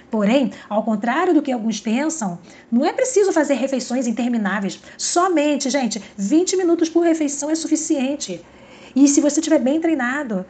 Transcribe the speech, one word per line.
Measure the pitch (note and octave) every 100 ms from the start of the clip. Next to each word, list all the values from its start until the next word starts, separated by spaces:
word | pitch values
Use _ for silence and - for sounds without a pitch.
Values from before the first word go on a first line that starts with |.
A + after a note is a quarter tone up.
| -
Porém, | A3 G3+ C4+ A#3 - -
ao | G#3
contrário | A3 G#3+ A3 C4+ F#4
do | D#4
que | C#4
alguns | B3 G#3+ A3
pensam, | - A3+ D#4 D#4 G3 E3+ - - -
não | A#3
é | D#4
preciso | A#4+ B4+ G4 G4
fazer | E4+ C#4+
refeições | C4 C4+ C4+ A#3+ A#3+ A#3+
intermináveis. | A#3 B3 A#3 G3 G3 G3+ - - -
Somente, | - E4+ F#4 E4 D4 C#4+ C4
gente, | C4+ A#3+ G3+ - -
vinte | G3 D4+ F#4 F#4+
minutos | F4+ E4 E4
por | E4+
refeição | E4+ D#4+ D4 C#4+ D4
é |
suficiente. | D#4+ D#4+ D#4 - D4+ B3+ C#4+ - E3+ - - - - -
E | B3+ C#4+
se | C#4+
você | D4 D4
estiver | D#4 D#4
bem | B3 D#4
treinado, | E4 D#4 A#3+ C4+ C#4+ G3 F#3